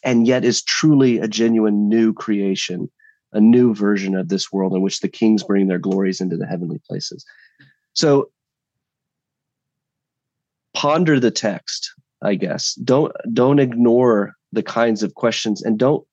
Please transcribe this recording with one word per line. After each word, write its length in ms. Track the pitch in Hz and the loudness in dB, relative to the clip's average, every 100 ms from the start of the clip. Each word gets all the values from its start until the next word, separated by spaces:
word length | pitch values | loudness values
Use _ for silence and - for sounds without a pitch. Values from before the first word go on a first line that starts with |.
and 220 | 131 120 117 | 0 2 2
yet 200 | 127 120 | 2 2
is 180 | 113 | -2
truly 560 | - - 156 147 131 117 | -4 0 4 4 4 2
a 80 | 110 | -2
genuine 600 | 107 113 113 107 104 104 | -2 0 2 2 2 2
new 240 | 113 113 | 2 2
creation 760 | 107 - 104 98 95 - 90 - _ _ _ _ | 0 -4 -2 -2 -4 -6 -8 -10 _ _ _ _
a 60 | 104 | 2
new 320 | 110 123 123 104 | 4 6 4 2
version 400 | 104 101 95 95 | 0 0 -2 -4
of 140 | 87 | -2
this 220 | 98 - | -4 -4
world 220 | 98 95 | -2 -2
in 80 | 95 | 0
which 180 | 95 - | -2 -4
the 60 | 98 | -8
kings 340 | - 110 110 | -2 2 2
bring 240 | - 98 95 | 2 0 0
their 120 | 90 | 0
glories 420 | 95 95 95 92 | -2 -2 -2 -2
into 160 | 92 85 | -6 -6
the 80 | 82 | -6
heavenly 320 | 85 87 80 _ | -8 -8 -10 _
places. 380 | - - - - _ _ _ - _ _ | -10 -10 -14 -20 _ _ _ -20 _ _
So 360 | - 160 143 - _ _ _ _ _ _ _ _ _ _ _ _ _ _ _ _ _ _ _ _ _ _ _ _ | -2 2 2 0 _ _ _ _ _ _ _ _ _ _ _ _ _ _ _ _ _ _ _ _ _ _ _ _
ponder 460 | - 147 156 175 143 | -4 -2 0 2 2
the 120 | 123 | 2
text, 640 | - 113 92 - - - _ _ _ | -2 -6 -6 -12 -12 -14 _ _ _
I 140 | - 98 | -6 -4
guess. 380 | 90 - - - | -4 -6 -8 -8
Don't, 360 | 123 131 156 - - | 0 0 0 -6 -6
don't 260 | 113 127 143 | 0 2 4
ignore 760 | 135 117 120 120 127 107 98 - _ | 2 2 2 4 4 2 0 -8 _
the 120 | 113 | -8
kinds 400 | - - 117 107 | -6 -2 0 0
of 120 | 104 - | -4 -2
questions, 460 | 120 110 113 101 | -4 -2 -4 -4
and 160 | - 107 | -2 0
don't 280 | 127 147 - | 2 0 -4